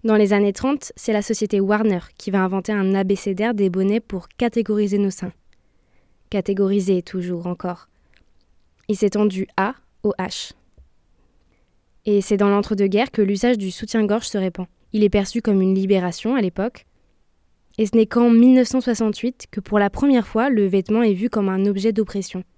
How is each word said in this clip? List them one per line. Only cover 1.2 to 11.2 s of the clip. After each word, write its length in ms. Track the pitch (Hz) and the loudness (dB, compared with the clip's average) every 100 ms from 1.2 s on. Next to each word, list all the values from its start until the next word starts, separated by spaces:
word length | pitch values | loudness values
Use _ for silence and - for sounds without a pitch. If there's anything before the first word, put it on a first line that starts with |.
société 380 | 208 220 208 202 | -2 -4 -2 0
Warner 400 | 196 208 220 180 - _ | 0 2 0 -2 -6 _
qui 140 | - | -4
va 100 | 190 | 0
inventer 300 | 185 190 185 | 0 -2 -4
un 220 | 208 190 | -2 0
abécédaire 600 | 190 190 196 - 190 220 | 0 0 -2 -2 -2 -2
des 160 | 220 196 | 0 0
bonnets 300 | 180 190 220 | 0 0 0
pour 300 | - 190 - | -4 -12 -12
catégoriser 720 | - 240 233 214 208 208 202 | -4 -2 0 -2 0 0 0
nos 100 | 196 | 0
seins. 240 | - 185 - _ _ _ _ _ _ _ _ _ | -2 -12 -14 _ _ _ _ _ _ _ _ _
Catégoriser 720 | 202 185 196 196 202 185 180 | -4 -2 0 2 2 2 -2
toujours 460 | 175 185 180 175 175 | -2 -8 -6 -6 -6
encore. 420 | 175 180 175 _ _ _ _ _ _ _ _ _ _ - | -6 -8 -10 _ _ _ _ _ _ _ _ _ _ -6
Il 80 | 208 | -2
s'étend 300 | 208 208 214 | 0 2 0
du 220 | 190 190 - | -2 -6 -4
A 160 | 196 269 _ _ | -4 -6 _ _
au 100 | 208 - | -4 -4
H. 340 | 185 - - - _ _ - _ _ _ | -8 -8 -12 -18 _ _ -20 _ _ _